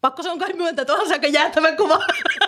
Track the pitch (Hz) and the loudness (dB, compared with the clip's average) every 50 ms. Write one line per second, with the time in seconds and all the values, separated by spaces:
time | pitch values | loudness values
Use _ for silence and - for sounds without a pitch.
0 | - 262 262 - 330 359 339 330 359 392 381 339 349 330 330 - 262 269 294 339 | 0 -2 -2 -2 -8 -8 -6 -6 -6 -6 -4 -4 -4 -2 -2 -4 0 0 0 0
1 | 427 339 302 294 262 285 285 294 302 339 - 302 311 320 311 320 427 330 311 - | 2 0 -2 0 0 2 2 2 2 2 2 2 2 2 2 2 2 4 4 2
2 | - - - - - - - - - | 2 0 -2 -2 -2 -4 -2 0 -2